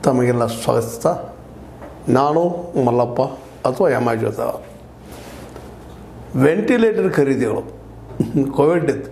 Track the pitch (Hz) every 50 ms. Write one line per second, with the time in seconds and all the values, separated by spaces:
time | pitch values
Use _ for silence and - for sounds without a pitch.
0 | - 143 131 123 123 123 120 120 117 113 113 - - - 120 117 113 113 - -
1 | - 160 175 - - - - - - - - - - - - - - - - -
2 | - - 123 127 143 147 151 165 175 175 170 - - - - 147 127 123 117 120
3 | 120 120 - - 131 147 - - - - - - - 123 127 - 196 165 127 113
4 | 120 120 117 110 113 107 107 107 117 117 - - - - - - - - - -
5 | - - - - - - - - - - - - - - - - - - - -
6 | - - - - - - - - 131 147 165 202 - - 247 240 226 220 208 190
7 | 190 185 - 156 143 135 135 - 123 110 104 - - - - - - - - -
8 | - - - - - - - 151 135 135 - - 139 156 175 175 151 - - -
9 | - -